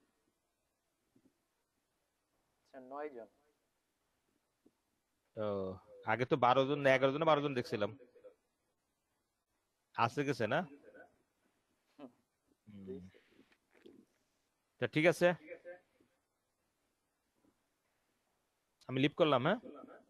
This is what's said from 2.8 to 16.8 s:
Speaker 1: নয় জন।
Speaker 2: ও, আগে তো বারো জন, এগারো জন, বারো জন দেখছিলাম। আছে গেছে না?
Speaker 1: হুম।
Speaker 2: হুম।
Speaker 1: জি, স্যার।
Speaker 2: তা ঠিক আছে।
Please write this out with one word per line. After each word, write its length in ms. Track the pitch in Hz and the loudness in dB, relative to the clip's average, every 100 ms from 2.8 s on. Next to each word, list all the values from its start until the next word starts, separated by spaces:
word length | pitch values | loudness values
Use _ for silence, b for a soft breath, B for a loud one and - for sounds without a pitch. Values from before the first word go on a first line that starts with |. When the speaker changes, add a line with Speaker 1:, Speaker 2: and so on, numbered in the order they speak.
Speaker 1:
নয় 260 | 127 139 151 | -16 -10 -10
জন। 200 | 123 110 _ _ _ _ _ _ _ _ _ _ _ _ _ _ _ _ _ _ _ _ 113 | -10 -16 _ _ _ _ _ _ _ _ _ _ _ _ _ _ _ _ _ _ _ _ -6
Speaker 2:
ও, 100 | 107 98 95 92 - - | -4 -4 -6 -10 -16 -14
আগে 200 | 101 113 | -4 -2
তো 120 | 127 147 | 0 2
বারো 260 | 120 131 135 | 4 4 2
জন, 120 | 147 139 | 2 4
এগারো 260 | 131 135 | 4 2
জন, 100 | 143 | 2
বারো 160 | 160 147 | 2 2
জন 100 | 143 | 2
দেখছিলাম। 360 | 123 - 107 104 110 - - - _ _ _ _ _ _ _ _ _ _ _ _ _ _ _ _ - | -4 -4 -4 -4 -6 -20 -20 -20 _ _ _ _ _ _ _ _ _ _ _ _ _ _ _ _ -2
আছে 240 | 117 143 | -2 0
গেছে 220 | 139 120 107 | -4 -2 -2
না? 120 | 147 190 - - - - _ _ _ _ _ _ _ _ - | -2 -4 -14 -20 -20 -20 _ _ _ _ _ _ _ _ -20
Speaker 1:
হুম। 120 | 131 _ _ _ _ _ 107 | -20 _ _ _ _ _ -20
Speaker 2:
হুম। 160 | 104 | -18
Speaker 1:
জি, 120 | 95 95 | -14 -14
স্যার। 220 | 92 - _ _ _ _ _ _ - - _ _ _ _ _ _ _ - | -16 -20 _ _ _ _ _ _ -20 -20 _ _ _ _ _ _ _ -6
Speaker 2:
তা 60 | 123 | -2
ঠিক 200 | 151 165 | 2 2
আছে। 220 | 156 175 175 - 175 - - _ _ _ _ _ _ _ _ _ _ | 4 2 2 -8 -18 -16 -20 _ _ _ _ _ _ _ _ _ _